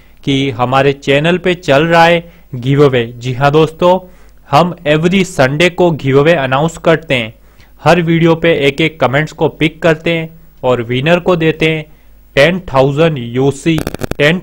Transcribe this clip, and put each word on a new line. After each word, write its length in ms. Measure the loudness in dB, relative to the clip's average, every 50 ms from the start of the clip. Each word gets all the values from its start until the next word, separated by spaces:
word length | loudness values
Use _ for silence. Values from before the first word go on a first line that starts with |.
| -20 -20 -20 -10 -4
कि 260 | -4 -2 -2 -2 -4
हमारे 400 | -4 -4 -2 0 0 2 2 0 -2
चैनल 440 | -2 -2 0 0 0 2 0 -2 -2
पे 160 | -2 -4 -4
चल 280 | -2 -2 0 2 2 2
रहा 200 | 2 4 4 4
है 240 | 4 2 0 -2 -8 -18 -20 -18 -14 -14
गिव 280 | -8 -4 -2 2 4 4
अवे। 220 | 4 2 0 -2 -4
जी 240 | -10 -10 -8 -8 -4
हाँ 160 | 0 0 2
दोस्तों, 460 | 4 2 2 0 0 0 2 2 2 0 -2 -10 -20 -20 -20 -20 -20 -20 -6 0
हम 280 | 0 2 2 0 -4 -6 -2 0
every 380 | 0 0 0 0 0 0 -2 -2
Sunday 440 | 0 0 0 0 0 0 0 0 0
को 160 | 0 0 0
गिव 280 | 0 -2 -2 0 2 2
अवे 140 | 4 4 2
announce 420 | 0 0 -2 -2 -2 -2 -4 -6 -2
करते 340 | 0 0 0 0 0 -4 -4
हैं। 220 | -4 -4 -6 -12 -18 -20 -20 _ -20 -20 -20 -20 -2
हर 180 | 2 2 2 2
वीडियो 320 | 2 0 0 2 2 2 2
पे 180 | 2 0 0 0 2
एक 220 | 0 -2 0 0
एक 180 | -4 -4 -2 -2
comments 320 | -2 0 0 -2 -4 -4
को 160 | -4 -4 -4 -4
pick 300 | -2 -2 -4 -4 -2 -2
करते 280 | 0 0 0 0 -2 -4
हैं 180 | -4 -4 -6 -10 -14 -20 -20 -20 _ -6
और 180 | -2 -2 -2 -2
winner 360 | -2 -4 -4 -2 0 0 0 0
को 160 | 0 -2 -2
देते 300 | 0 0 -2 0 0 -2
हैं 180 | -2 -2 -4 -8 -12 -20 -20 _ -20 -20 -20 -20 _ _
टेन 220 | 2 2 2 2 -2 -4 0
थाउजेंड 500 | 2 2 2 2 2 0 0 0 -2 -4
यूसी, 580 | -8 -6 -2 0 0 0 -2 -2 -4 -2 -2 -2 -4 -6 -8 -10 -10 -8 -2 0
टेन 220 | 0 0 0 -2